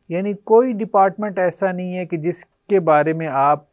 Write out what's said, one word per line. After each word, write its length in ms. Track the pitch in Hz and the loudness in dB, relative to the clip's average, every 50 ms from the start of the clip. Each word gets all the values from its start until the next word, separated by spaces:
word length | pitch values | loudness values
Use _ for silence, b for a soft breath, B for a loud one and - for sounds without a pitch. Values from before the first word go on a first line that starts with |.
| _ - | _ -8
यानी 220 | 170 180 196 208 202 202 - | -6 -4 -4 -4 -6 -6 0
कोई 260 | - 220 226 254 262 | 4 4 4 4 2
डिपार्टमेंट 640 | 233 202 220 - - 202 190 196 - - 214 208 180 196 | -2 -6 -6 -2 2 2 2 2 2 -4 -8 -6 -2 -2
ऐसा 320 | 185 180 170 - 196 185 | -2 -2 0 -2 -4 -4
नहीं 200 | 180 180 185 180 | -4 -4 -8 -8
है 120 | 180 185 180 | -6 -8 -8
कि 100 | 160 175 160 | -6 -6 -4
जिसके 640 | 151 175 170 - - _ _ _ _ - 202 190 | -4 -4 -6 -6 -12 _ _ _ _ 0 0 0
बारे 320 | 165 160 151 151 147 160 160 | 4 4 4 4 4 2 -2
में 120 | 160 160 | -2 -4
आप 400 | 151 131 135 139 143 147 147 _ _ | -4 -2 0 2 2 2 0 _ _